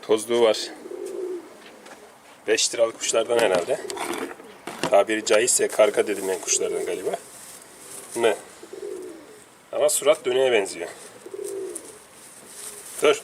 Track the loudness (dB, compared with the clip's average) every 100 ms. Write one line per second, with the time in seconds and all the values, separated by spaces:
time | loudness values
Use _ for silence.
0 | 2 0 2 4 4 4 -2 -12 -14 -12
1 | -10 -10 -8 -10 -12 -20 -20 -20 -20 -20
2 | -20 -20 -20 -14 -2 0 0 2 0 0
3 | 0 0 2 4 4 4 2 -4 -4 -8
4 | -6 -6 -8 -12 -18 -18 -16 -6 2 4
5 | 4 0 4 4 4 2 0 4 4 4
6 | 0 0 -2 -4 0 0 0 -2 -2 -4
7 | -4 -6 -8 -20 -20 -20 -20 -20 -18 -18
8 | -10 0 2 2 -6 -20 -18 -14 -12 -12
9 | -14 -16 -20 -20 -20 -20 -10 0 2 2
10 | 2 2 2 2 4 4 2 -4 -10 -12
11 | -20 -20 -16 -12 -10 -8 -10 -12 -16 -20
12 | -20 -20 -20 -20 -20 -18 -16 -16 -16 0
13 | 2 2